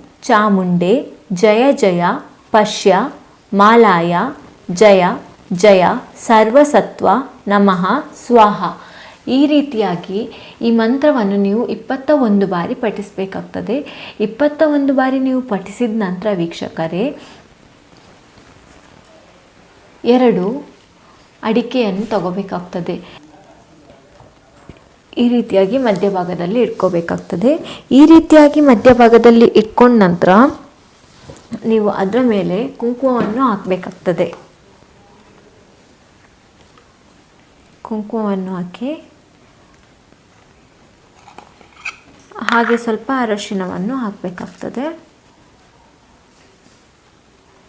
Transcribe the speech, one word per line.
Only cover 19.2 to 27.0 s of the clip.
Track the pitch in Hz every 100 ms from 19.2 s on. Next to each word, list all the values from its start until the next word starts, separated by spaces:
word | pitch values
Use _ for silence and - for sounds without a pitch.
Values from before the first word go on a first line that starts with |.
| _ _ _ _ _ _ _ _
ಎರಡು | 233 247 247 180 185 277 - - _ _ _ _ _ -
ಅಡಿಕೆಯನ್ನು | 220 226 240 262 220 185 214
ತಗೋಬೇಕಾಗ್ತದೆ. | 208 185 180 196 180 175 185 170 175 - - _ - _ - _ _ _ - _ _ - _ _ _ - - _ _ _ -
ಈ | 240
ರೀತಿಯಾಗಿ | 240 233 190 190 254
ಮಧ್ಯಭಾಗದಲ್ಲಿ | 247 185 196 190 175 175 175 233
ಇಟ್ಕೋಬೇಕಾಗ್ತದೆ. | 226 - 185 175